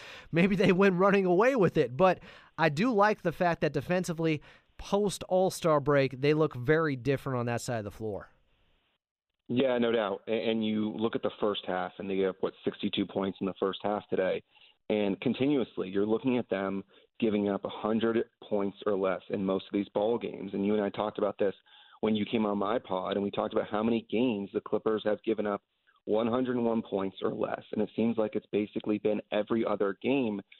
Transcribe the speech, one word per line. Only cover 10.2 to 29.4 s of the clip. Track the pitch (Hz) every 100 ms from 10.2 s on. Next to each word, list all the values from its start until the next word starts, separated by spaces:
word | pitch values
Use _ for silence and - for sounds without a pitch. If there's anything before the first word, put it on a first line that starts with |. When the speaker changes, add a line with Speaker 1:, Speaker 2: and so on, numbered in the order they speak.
| -
Speaker 2:
A-, | 113 113
and | 113 110
you | 107 107
look | - 113 127
at |
the | 104 -
first | 110 98 -
half, | 92 90 -
and | 95
they | 95
gave | 95
up, | 90
what, | - -
sixty-two | - - 104 - 98
points | - 98 -
in | 98
the | -
first | 98 90
half | 101 104 -
today. | 95 92 92 - _ - _ -
And | 104 104 95
continuously, | 131 113 135 147 107 - 95
you're | 98 107
looking | 113 131 123
at | 113
them | 98 98 98 - _ _ -
giving | 113 104 101
up | 98
a | -
hundred | - 107 113 113 113 117 -
points | - 104 101 - -
or | 98
less | 95 90 -
in | 101 95
most | 95 -
of |
these | 101 101
ball | - 104 117
games. | - - 98
And | 101 98
you |
and | 107
I | 101
talked | - 104 -
about | 101 -
this | 101 - _ - - -
when | 110 110
you | 101
came | 120 107
on | 101
my | 98 120
pod, | - 92 92
and | 101
we | 101
talked | 104 107
about | 107 98
how | 104
many | 113 117 110
games | 107 127 104 98
the | 107
Clippers | - 107 110 110 107
have | 104
given | - 107 107
up | 101 _ _ _ _ -
one | 107 117
hundred | 123 127 123
and | 117
one | 113
points | 110 98 95 -
or | 110
less. | 110 101 107 -
And | -
it | 107 -
seems | 113 113
like | 107 107
it's | -
basically | 101 104 - 110 107
been | 107 104 -
every | 104